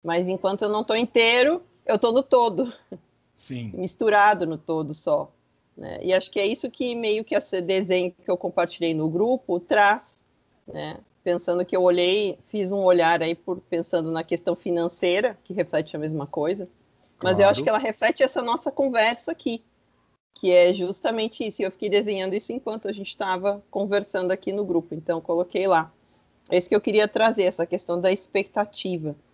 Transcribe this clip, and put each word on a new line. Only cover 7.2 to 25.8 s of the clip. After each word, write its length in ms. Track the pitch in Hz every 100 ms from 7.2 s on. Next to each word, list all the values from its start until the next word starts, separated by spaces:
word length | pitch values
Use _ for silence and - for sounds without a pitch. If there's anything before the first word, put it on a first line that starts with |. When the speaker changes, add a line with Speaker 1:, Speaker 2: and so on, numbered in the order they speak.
Speaker 1:
que 80 | 220
esse 260 | 208 - 190
desenho 500 | 175 190 180 185 180
que 180 | - -
eu 80 | 180
compartilhei 560 | 180 185 170 - 170
no 160 | 160 160
grupo 500 | 170 226 254 - 180
traz, 640 | 175 208 202 214 - - _ _ _ _ -
né? 320 | 185 151 - _ _
Pensando 420 | 185 175 175 175
que 100 | 180
eu 60 | 185
olhei, 560 | 180 175 175 202 202 -
fiz 260 | _ 214 185
um 120 | 202
olhar 400 | 185 180 165 170
aí 100 | 165
por, 260 | 170 - 180
pensando 500 | _ 170 165 175 160
na 120 | 165
questão 320 | 160 170 175
financeira, 800 | 170 165 170 170 - 180 185 233 196
que 100 | _
reflete 420 | 190 160 156 156
a 40 | 156
mesma 280 | 156 156 143
coisa, 420 | 160 151 202 180 _ _ _ _ _
mas 80 | 185
eu 60 | 185
Speaker 2:
Claro. 120 | 196
Speaker 1:
acho 140 | 160
que 60 | 147
ela 100 | 214
reflete 420 | 220 214 226 -
essa 220 | 262 359
nossa 280 | 240 240 302
conversa 600 | - 277 233 220 240 -
aqui, 320 | 339 247 233 _ _ _ _ _ _ _
que 160 | - 185
é 200 | 180 175
justamente 720 | 196 180 196 - 226 220 -
isso. 180 | 220 -
E 40 |
eu 60 | 190
fiquei 180 | - 208
desenhando 460 | 202 208 196 190
isso 180 | 196 -
enquanto 340 | 233 - 220 196
a 40 |
gente 260 | 208 196 -
tava 460 | 196 185 196 202 _
conversando 600 | 202 196 202 202 190 180
aqui 220 | 185 -
no 100 | 196
grupo, 300 | 196 170 165
então 260 | 151 160 165
coloquei 460 | 160 170 180 180
lá. 260 | 190 165